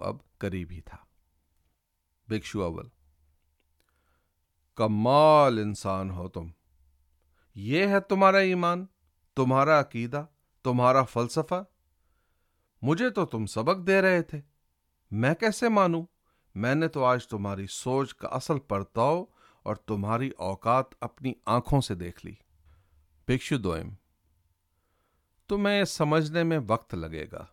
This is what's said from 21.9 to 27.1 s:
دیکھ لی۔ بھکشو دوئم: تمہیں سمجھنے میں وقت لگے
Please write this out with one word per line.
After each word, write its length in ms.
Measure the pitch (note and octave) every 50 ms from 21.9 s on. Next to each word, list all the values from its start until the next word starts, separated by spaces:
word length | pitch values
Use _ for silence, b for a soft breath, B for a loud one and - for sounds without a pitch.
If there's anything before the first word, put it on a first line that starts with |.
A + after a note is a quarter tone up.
| G#2
دیکھ 300 | F2 F2 F2 - - -
لی۔ 80 | E2+ G2+ - _ _ _ _ _ _ _ _ _ _ _ _ _ _ _ _ _ -
بھکشو 280 | B2 - - - D#3 B2+
دوئم: 320 | G2 F#2 E2 E2 E2+ A#2 G#2 - _ _ _ _ _ _ _ _ _ _ _ _ _ _ _ _ _ _ _ _ _ _ _ _ _ _ _ _ _ -
تمہیں 340 | G#3 G3+ G3+ G3+ G3+ G3+ F#3+
سمجھنے 580 | - - - D#3+ D3 D#3 E3 D#3 D3+ D#3 E3+
میں 160 | E3+ E3 E3 D#3 A#2+ G2
وقت 260 | A2+ A#2 - - -
لگے 320 | F2 D#2+ D#2+